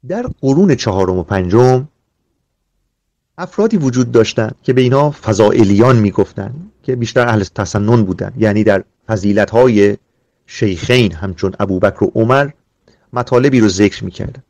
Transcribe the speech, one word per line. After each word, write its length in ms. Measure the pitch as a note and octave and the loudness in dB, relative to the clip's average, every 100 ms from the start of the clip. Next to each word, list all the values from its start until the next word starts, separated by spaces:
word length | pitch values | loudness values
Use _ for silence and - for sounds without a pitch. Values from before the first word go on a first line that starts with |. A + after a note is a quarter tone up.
| B2+ | -10
در 200 | G3+ B3 - | -8 -8 -4
قرون 340 | C3+ C#3 G3 C3+ | 0 2 2 0
چهارم 420 | - F#2+ F#2 F#2 | -2 -2 0 -2
و 60 | |
پنجم 640 | E2 G2 F2+ G#2+ B2+ B2+ D3 _ _ _ _ _ _ _ _ _ _ _ _ _ _ - | -2 -4 0 2 4 2 -4 _ _ _ _ _ _ _ _ _ _ _ _ _ _ -16
افرادی 400 | F3+ - G#3+ G#3+ | -10 -2 0 0
وجود 340 | C3+ B2 A#2+ | 0 -2 0
داشتند 440 | A#2+ A2 - A2 - | 2 0 -2 -6 -6
که 100 | - | -2
به 80 | B2+ | 0
اینا 300 | B2+ C3 D3 | 2 2 0
فضائلیان 840 | C#3+ - G#2 G#2+ - G2+ G2+ B2 A#2 | -4 -4 2 2 4 2 4 4 4
می‌گفتند 760 | G#2 - G2 - G2 C#3 G3 _ | 2 0 -4 -6 -12 -14 -18 _
که 120 | - B2 | -8 -6
بیشتر 320 | A#2 - A#2+ | -2 0 0
اهل 160 | A2 | 0
تسنن 600 | F#2+ - G2 G#2 G#2 A#2 | -2 -6 -4 -2 0 2
بودند، 300 | G2 F2+ G2 A#2+ | 0 -4 -8 -2
یعنی 260 | G#2+ G#2 | 0 2
در 200 | G#2+ G2 - _ - | 2 0 -2 _ -8
فضیلت‌های 920 | G#2+ G2+ G2+ G2+ A2+ B2+ G#2+ G2+ G2+ _ _ _ _ _ | -4 0 0 0 2 4 4 2 0 _ _ _ _ _
شیخین 680 | - G#2+ F2 - B2 G#2+ | -6 -4 -4 0 0 0
همچون 400 | D#2+ G2 F2 F#2+ - | -2 -12 -6 -6 -4
ابوبکر 440 | G2 F#2 G2+ - | -4 0 -2 0
و 80 | G#2 A2+ | -4 0
عمر 340 | A2+ C3+ C#3+ - _ _ _ _ _ | 0 0 -2 -8 _ _ _ _ _
مطالبی 460 | B2 A#2 B2 C#3 C3 | -8 0 2 2 2
رو 100 | G#2+ | 2
ذکر 340 | F#2 G2+ - | 2 0 -2
می‌کردند. 400 | F#2+ - - C3+ | -12 -10 -12 -12